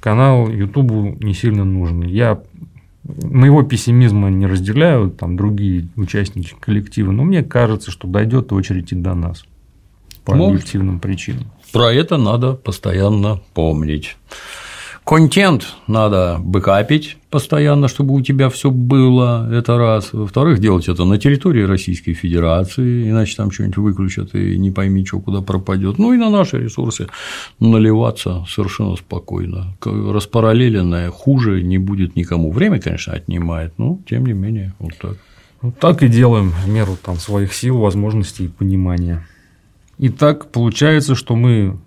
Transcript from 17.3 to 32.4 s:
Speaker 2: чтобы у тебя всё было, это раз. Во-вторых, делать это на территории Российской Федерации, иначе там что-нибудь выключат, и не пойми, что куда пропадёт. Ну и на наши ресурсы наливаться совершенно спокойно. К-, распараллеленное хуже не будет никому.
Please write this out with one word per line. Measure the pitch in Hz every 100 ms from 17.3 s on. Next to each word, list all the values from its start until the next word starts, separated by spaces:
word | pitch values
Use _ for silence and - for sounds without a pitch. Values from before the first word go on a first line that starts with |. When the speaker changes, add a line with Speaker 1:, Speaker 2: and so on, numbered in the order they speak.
| 151 - 151 147 143 139
Speaker 2:
чтобы | - 143
у | 135
тебя | 127 135 135
всё | 123 139
было, | 127 123 135 131 127 123 117 113
это | 117 117 120
раз. | 117 110 95
Во-вторых, | 110 104 110 151 120
делать | 107 92 80
это | 85 87
на | 101
территории | 131 139 185 131
Российской | 98 95 - 90 -
Федерации, | 82 87 85 85 82 92 - 123 120 110
иначе | 113 104 -
там | 101
что-нибудь | 95 101 95
выключат, | 104 95 95 95 98 98
и | 95 92
не | 98
пойми, | 95 98 95 95
что | 98
куда | 95 98
пропадёт. | 95 95 95 95 95 117
Ну | 226
и | 247
на | 226
наши | 208 180 123
ресурсы | 117 110 120 - 87 - - - - _
наливаться | 113 113 110 107 117 113 - 90 87
совершенно | - 98 - 104 90
спокойно. | - 90 - 90 87 90 92 92
К-, | 110 104 101
распараллеленное | 101 101 120 113 113 123 107 90 87 85
хуже | - - 135 117 95
не | 87 92
будет | 95 101 90 95
никому. | 87 85